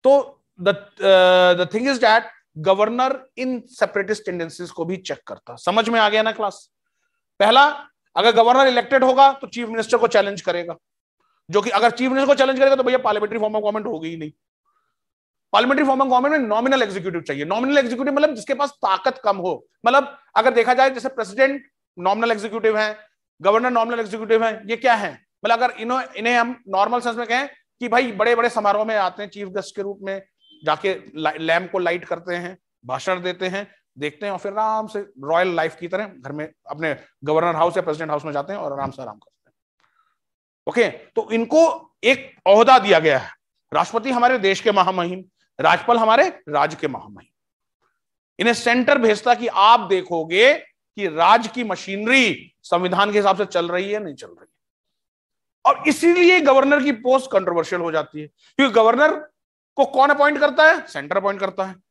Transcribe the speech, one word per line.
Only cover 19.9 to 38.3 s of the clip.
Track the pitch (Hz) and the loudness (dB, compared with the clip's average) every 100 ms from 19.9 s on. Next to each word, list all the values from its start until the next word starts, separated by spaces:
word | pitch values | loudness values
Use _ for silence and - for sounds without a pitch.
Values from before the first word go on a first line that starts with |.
| 269 262 - _ - | 0 0 -16 _ 0
अगर | 233 | 2
देखा | 233 226 | 2 2
जाए | 247 262 | 2 2
जैसे | 254 262 | 0 -10
प्रेसिडेंट | 247 220 208 269 277 _ _ _ - | -8 -10 0 0 0 _ _ _ -6
नॉमिनल | 180 214 233 | -2 0 -2
एग्जीक्यूटिव | 220 208 220 220 214 | -2 -4 -2 -2 0
है, | 214 214 _ _ _ _ | -4 -6 _ _ _ _
गवर्नर | 175 220 254 | 0 2 0
नॉमिनल | 240 226 233 | -2 -2 -4
एग्जीक्यूटिव | 214 214 214 226 | -6 -8 0 0
है, | 226 214 202 | 0 -4 -10
ये | 226 | -2
क्या | 254 | 0
है? | 226 185 131 _ _ | 0 -2 -12 _ _
मतलब | 208 233 | -2 0
अगर | 247 240 | 0 -4
इन्हों-, | 226 254 - | -6 -6 -6
इन्हें | 190 226 240 | -6 -2 0
हम | 233 247 196 | -2 -6 -6
नॉर्मल | 190 214 240 | -2 0 -2
सेंस | 233 226 | -4 -6
में | 226 | -4
कहें | 247 277 _ _ _ | -4 -4 _ _ _
कि | 240 | 0
भाई | 233 254 | 0 0
बड़े-बड़े | 202 220 233 240 | -2 0 2 0
समारोह | 226 202 202 | 0 0 0
में | 214 214 | -2 -2
आते | 185 180 | -2 -6
हैं | 202 | -14
चीफ | 202 196 | -12 -10
गेस्ट | 196 190 - | -8 -10 -10
के | |
रूप | 196 202 | -10 -10
में, | 190 196 190 _ _ _ | -10 -12 _ _ _ _
जाके | 151 156 196 185 - | -4 -2 -2 -4 -10
ला-, | 151 156 151 | -6 -6 -4
लैंप | 160 170 180 | -2 -2 -2
को | 190 | -4
लाइट | 170 175 | -4 -4
करते | 175 170 175 | -8 -10 -8
हैं, | 175 175 190 _ _ | -8 -10 -16 _ _
भाषण | 120 131 190 185 | -12 -8 -4 -4
देते | 180 180 185 | -4 -6 -8
हैं, | 190 202 _ _ - | -8 -12 _ _ -10
देखते | 147 147 202 | -10 _ -10
हैं | |
और | 185 | -8
फिर | 202 | -8
आराम | 202 220 220 214 | -4 -4 -4 -6
से | 208 | -12
रॉयल | 202 - 139 165 185 | -12 -14 -2 0 0
लाइफ | 165 160 160 | -2 -4 -6
की | 165 | -8
तरह | 185 208 | -8 -8
घर | 139 131 | -14 -14
में | 147 156 _ - | -12 -12 _ -16
अपने | 147 160 147 _ _ | -8 -6 -6 _ _
गवर्नर | 139 156 170 156 | -2 0 0 0
हाउस | 175 180 | 0 0
या | |
प्रेसिडेंट | 170 151 160 | -4 -6 -6
हाउस | 147 | -6
में | 156 | -6